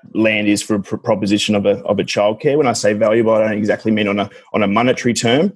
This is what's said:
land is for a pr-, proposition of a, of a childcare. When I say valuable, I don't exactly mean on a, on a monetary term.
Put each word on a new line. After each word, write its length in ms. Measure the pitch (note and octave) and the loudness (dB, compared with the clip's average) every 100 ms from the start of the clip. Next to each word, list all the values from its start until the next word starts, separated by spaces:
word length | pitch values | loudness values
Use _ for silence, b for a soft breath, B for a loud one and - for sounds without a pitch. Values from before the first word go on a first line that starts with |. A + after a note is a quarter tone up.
| - | -8
land 340 | - A2 G#2+ G#2 | 0 0 2 0
is 140 | G2+ | 0
for 140 | - G#2 | 0 -4
a 40 | |
pr-, 160 | F#2+ G#2+ | -4 -6
proposition 580 | - G#2 G2+ G2+ - | -2 -2 0 -2 0
of 120 | G#2 G2+ | 0 0
a, 180 | G2+ | -2
of 140 | - G#2 | -2 -4
a 40 | |
childcare. 540 | G#2 A#2+ G#2 A2 D3 D3 | -2 0 -2 0 -2 0
When 100 | C3+ | 0
I 60 | |
say 220 | G#2+ G#2 | 0 -2
valuable, 400 | G#2+ A2 A2+ A2 | 0 2 2 2
I 80 | A2 | 2
don't 160 | A2 G#2+ | 0 0
exactly 340 | G#2 G2 A2 | -2 -2 0
mean 160 | G#2+ G2+ | 0 0
on 100 | G2+ | -2
a, 120 | G2 B B | -4 B B
on 80 | - | -2
a 40 | G2+ | 0
monetary 460 | G#2 B2 B2 B2 | 2 0 0 -2
term. 400 | A2+ A#2 C3 G3 | -2 0 2 0